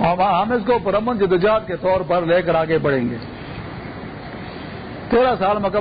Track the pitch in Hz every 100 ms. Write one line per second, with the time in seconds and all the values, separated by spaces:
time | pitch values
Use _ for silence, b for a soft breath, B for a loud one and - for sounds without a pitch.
0 | 165 180 190 175 208 247 202 233 190 196
1 | 220 233 190 180 196 220 214 170 185 185
2 | 175 175 170 175 170 160 160 160 143 135
3 | 120 113 110 - - - - - - -
4 | - - - - - - - - - -
5 | - 240 254 214 190 208 196 202